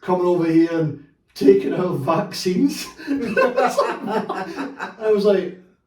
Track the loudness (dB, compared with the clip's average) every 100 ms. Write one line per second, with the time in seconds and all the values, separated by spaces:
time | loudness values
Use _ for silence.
0 | 0 0 2 2 4 4 4 2 -2 -6
1 | -16 _ _ 2 6 6 4 -4 -2 -4
2 | -2 -2 -2 -4 -2 0 0 -2 -12 -14
3 | -6 -4 -2 0 0 2 0 0 -2 -4
4 | -4 -6 -4 -8 -8 -10 -10 -10 -14 -6
5 | 0 2 4 2 0 -10 _ _